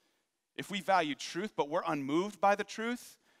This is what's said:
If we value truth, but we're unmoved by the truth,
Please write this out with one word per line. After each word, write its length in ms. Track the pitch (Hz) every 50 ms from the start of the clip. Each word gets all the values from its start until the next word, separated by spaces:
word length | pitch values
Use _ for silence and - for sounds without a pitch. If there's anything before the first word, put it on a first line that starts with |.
| _ _ _ _ _ _ _ _ _ _ _
If 140 | - - -
we 100 | 190 202
value 340 | 165 - 190 180 170 151 139
truth, 380 | - - - - 170 202 214 -
but 120 | - 151 147
we're 160 | 151 175 -
unmoved 540 | 170 160 147 139 131 143 165 190 208 202 -
by 140 | - 196 202
the 100 | 202 202
truth, 540 | - - - 220 233 247 240 - - - _ _ _ _ _